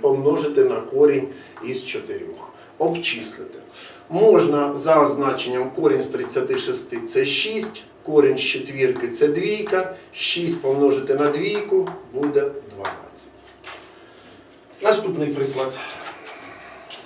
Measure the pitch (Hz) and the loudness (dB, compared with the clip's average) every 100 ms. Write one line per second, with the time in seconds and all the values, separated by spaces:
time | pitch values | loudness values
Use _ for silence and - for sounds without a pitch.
0 | 143 135 139 160 147 139 127 113 - 135 | 2 2 2 2 0 2 2 2 -4 4
1 | 147 139 - - - - 165 127 - - | 4 4 -4 -12 -20 -14 -10 -8 -8 -10
2 | - 101 - - - - - - 170 170 | -8 -10 -10 -14 -18 -20 -20 -2 -2 0
3 | - 117 107 - - - - - - - | -4 -6 -10 -14 -16 -16 -20 -20 -20 -20
4 | - 165 220 175 151 147 143 143 160 160 | -6 4 6 8 6 2 0 -2 4 6
5 | 139 139 135 131 123 127 131 - 151 131 | 6 2 -2 -2 -4 -4 -4 0 2 2
6 | 127 - - 135 123 123 - 120 - 117 | 0 -6 -4 -4 -2 -2 -2 -6 -6 -10
7 | 117 131 - - 214 220 - - - - | -2 0 0 0 -2 -4 -6 -10 -20 -16
8 | - 151 131 - - 131 - 135 127 120 | 2 4 6 4 -2 -4 -6 0 0 0
9 | 120 117 147 156 202 214 214 185 185 - | -4 2 2 2 -2 -4 -2 -2 -2 -10
10 | - - - 175 170 170 135 139 143 135 | -16 -8 -4 -2 -2 -2 -2 2 4 2
11 | 131 139 147 147 196 208 - 190 180 - | 0 0 0 0 -2 -4 0 0 0 -8
12 | - 127 147 143 143 - - 98 98 - | -12 -4 0 0 -2 -6 -14 -10 -10 -10
13 | - - - - - - - - - - | -18 -20 -20 -20 -20 -20 -20 -20 -20 -20
14 | - - - - - - _ - 202 208 | -20 -20 -20 -20 -20 -20 _ 0 2 4
15 | 190 165 147 139 135 135 131 127 - - | 2 -2 -2 -2 -4 -2 -6 -6 -14 -12
16 | - - - - - - - - - - | -14 -14 -18 -18 -18 -20 -20 -20 -20 -18